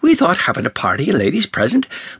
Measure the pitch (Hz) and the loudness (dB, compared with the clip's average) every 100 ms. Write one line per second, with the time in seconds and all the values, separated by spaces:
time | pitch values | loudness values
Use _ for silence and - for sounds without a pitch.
0 | 311 302 214 180 - - 107 - 95 95 | 2 4 4 2 -2 -2 -4 -4 -2 -2
1 | 156 190 - 220 - - 151 254 - - | 0 0 2 0 -4 -2 0 2 -2 -10
2 | - - | -16 -16